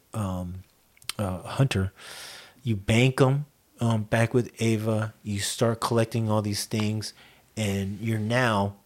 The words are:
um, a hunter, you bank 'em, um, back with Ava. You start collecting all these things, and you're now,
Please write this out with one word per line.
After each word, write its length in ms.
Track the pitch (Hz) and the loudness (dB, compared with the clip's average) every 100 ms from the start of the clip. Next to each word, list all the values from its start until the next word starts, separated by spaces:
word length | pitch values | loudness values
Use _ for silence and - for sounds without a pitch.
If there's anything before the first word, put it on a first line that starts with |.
| _ | _
um, 500 | 110 98 92 90 92 - _ _ _ - - | -6 -4 -4 -6 -10 -14 _ _ _ -12 -6
a 200 | 98 90 | -4 -4
hunter, 540 | - - 135 98 95 - - - - - - _ | -8 0 2 2 -2 -4 -16 -16 -16 -18 -20 _
you 140 | 123 104 | -4 -4
bank 440 | 95 113 131 127 | 2 4 4 4
'em, 240 | 131 139 147 _ _ - | 4 4 -2 _ _ -4
um, 240 | 117 113 | 0 0
back 280 | 107 117 113 | 0 2 2
with 180 | 123 117 - | 2 0 -2
Ava. 520 | 113 110 110 110 107 - | 0 2 0 -2 -2 -8
You 180 | 107 101 | -6 -4
start 400 | - - 117 110 | -4 0 0 2
collecting 500 | - 117 113 117 110 | 0 2 2 0 2
all 100 | 107 | 2
these 220 | 104 101 | 0 -2
things, 480 | - 110 107 110 104 - - _ _ - | -2 -2 0 -2 -6 -12 -20 _ _ -6
and 420 | 104 98 98 101 | -2 -2 -4 -4
you're 180 | 113 110 | -2 -2
now, 560 | 107 123 123 104 101 - | 0 2 2 2 0 -4